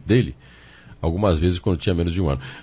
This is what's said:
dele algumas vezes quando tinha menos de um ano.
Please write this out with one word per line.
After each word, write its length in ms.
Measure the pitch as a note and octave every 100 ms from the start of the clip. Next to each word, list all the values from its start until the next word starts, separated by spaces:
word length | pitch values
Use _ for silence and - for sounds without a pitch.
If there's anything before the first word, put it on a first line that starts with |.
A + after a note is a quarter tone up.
| -
dele 300 | A2+ F#2+ - - - - - - -
algumas 380 | E2 E2+ G#2 D#2+
vezes 200 | F2 F2
quando 180 | - E2+
tinha 180 | - E2+
menos 180 | E2+
de 80 | E2+
um 80 | F2
ano. 120 | C2+ - -